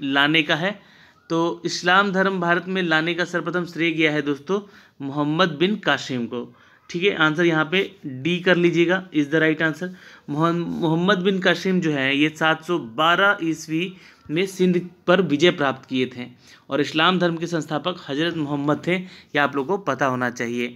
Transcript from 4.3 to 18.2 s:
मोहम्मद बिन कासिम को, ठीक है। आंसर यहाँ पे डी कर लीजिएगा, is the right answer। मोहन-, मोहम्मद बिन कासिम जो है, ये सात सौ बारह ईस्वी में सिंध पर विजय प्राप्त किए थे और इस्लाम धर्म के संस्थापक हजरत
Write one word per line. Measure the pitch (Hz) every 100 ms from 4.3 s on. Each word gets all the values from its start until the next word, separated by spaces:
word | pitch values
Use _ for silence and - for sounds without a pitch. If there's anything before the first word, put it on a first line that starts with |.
| 135 - 202 202 - - - 139
मोहम्मद | 147 147 156 185
बिन | 143 185 214
कासिम | 160 135 - 127 113
को, | 120 123 - _ _ -
ठीक | 170
है। | 196 -
आंसर | 156 151 170
यहाँ | 156 151
पे | 185 196 - 147
डी | 127 156 175
कर | 185 180
लीजिएगा, | 175 165 170 185 185
is | 156 139
the | 160
right | 160 156
answer। | 160 - 185 185 - - -
मोहन-, | 147 170 170 165
मोहम्मद | - 160 165 185 202
बिन | 185 190
कासिम | 190 170 190 180
जो | 160
है, | 143 135 139
ये | 156
सात | 156 160 156 175
सौ | 170
बारह | 117 117 160 175 202 196
ईस्वी | 165 156 156 160 185 185 - - -
में | 151 190
सिंध | 190 185 175 180 - -
पर | 185
विजय | 170 147 175
प्राप्त | 175 139 117 -
किए | 131 123 123
थे | 123 - - - -
और | 139
इस्लाम | 131 156 170 185
धर्म | 175 165
के | 165
संस्थापक | 165 - 151 170 175 -
हजरत | 139